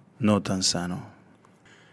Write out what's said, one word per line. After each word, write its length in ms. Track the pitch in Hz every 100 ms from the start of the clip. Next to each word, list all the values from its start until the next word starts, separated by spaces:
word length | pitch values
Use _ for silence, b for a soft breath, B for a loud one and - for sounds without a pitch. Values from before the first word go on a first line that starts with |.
| _ -
no 240 | 104 101
tan 220 | 101 95
sano. 420 | 92 92 87 92 - - - - - _ b b b